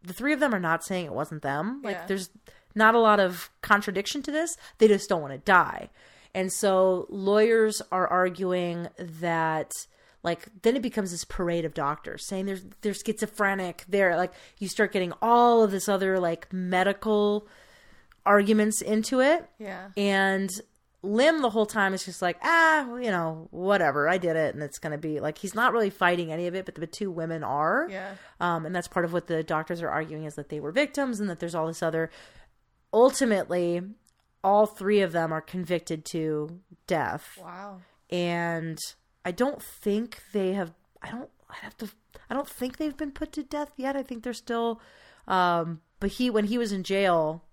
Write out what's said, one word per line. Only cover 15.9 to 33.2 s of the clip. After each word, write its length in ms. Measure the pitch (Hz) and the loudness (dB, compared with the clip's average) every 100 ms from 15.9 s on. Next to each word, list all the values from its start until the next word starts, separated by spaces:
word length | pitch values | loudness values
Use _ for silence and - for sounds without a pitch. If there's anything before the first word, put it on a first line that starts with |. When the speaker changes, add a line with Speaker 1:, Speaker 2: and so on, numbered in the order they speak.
| 196 190 190 | 0 2 2
Speaker 1:
like, 320 | 175 165 - | 0 -2 -6
medical 920 | 185 180 180 185 196 220 208 208 208 208 - - - - - _ _ - | -8 -2 2 2 0 0 2 2 0 -4 -20 -20 -20 -20 -20 _ _ 4
arguments 560 | 208 202 214 214 214 | 6 6 4 4 0
into 380 | - 214 220 262 | 0 -2 0 2
it. 300 | 262 330 - _ | 4 4 0 _
Speaker 2:
Yeah. 320 | 208 185 190 190 | -14 -12 -10 -2
Speaker 1:
And 520 | 202 196 196 190 196 190 - _ _ _ | 0 2 2 2 -2 -6 -14 _ _ _
Lim 380 | 190 208 285 320 | -4 2 4 4
the 80 | 254 | 0
whole 160 | 214 214 | 2 0
time 300 | 220 196 190 | 2 0 0
is 100 | - | -8
just 160 | 175 | -4
like, 160 | 180 175 | -4 -2
"Ah, 420 | 285 330 330 311 262 | 2 4 6 4 0
well, 120 | 240 | -4
you 80 | 247 | -2
know, 380 | 185 165 160 160 | 0 -2 -6 -12
whatever, 580 | - 185 202 160 139 143 | -6 2 4 4 2 2
I 120 | 185 | 2
did 160 | 175 160 | 0 0
it, 180 | 151 | 0
and 100 | - | -2
it's 140 | 147 - | -10 -8
gonna 220 | 165 147 | -8 -6
be," 200 | 160 151 | -6 -4
like, 200 | 143 156 | -6 -6
he's 160 | 196 196 | -8 0
not 180 | 247 | 2
really 160 | 220 208 | 2 0
fighting 420 | 202 180 175 165 | 0 0 0 -2
any 140 | 160 175 | -4 -4
of 80 | |
it, 100 | 180 | -6
but 120 | 185 165 | -10 -10
the 100 | 165 | -12
two 240 | - 202 | -8 -8
women 340 | 170 165 165 | -6 -6 -6
are. 440 | 139 139 156 220 339 | -4 0 2 0 -2
Speaker 2:
Yeah. 240 | 190 190 196 - _ | -6 -12 -14 -20 _
Speaker 1:
Um, 280 | 175 170 156 | -2 -2 -2
and 80 | 180 | -6
that's 120 | 175 | -4
part 160 | - | -2
of 80 | 175 | -2
what 140 | 175 170 | -2 -2
the 160 | 165 | -4
doctors 400 | 160 156 156 170 | -2 -4 -4 -6
are 80 | 170 | -4
arguing, 360 | 151 160 156 156 | -4 -4 -8 -10
is 100 | 151 | -12
that 140 | 143 | -10
they 100 | 151 | -8
were 120 | 143 | -4
victims 480 | 185 285 285 277 226 | 0 0 -2 -4 -4
and 80 | 208 | -6
that 120 | 170 | -6
there's 160 | 170 165 | -6 -4
all 100 | 160 | -4
this 160 | 165 | -2
other 300 | 165 160 160 - - - - _ _ _ _ | -2 -2 -4 -8 -20 -20 -20 _ _ _ _
ultimately, 880 | 214 254 262 | 4 4 4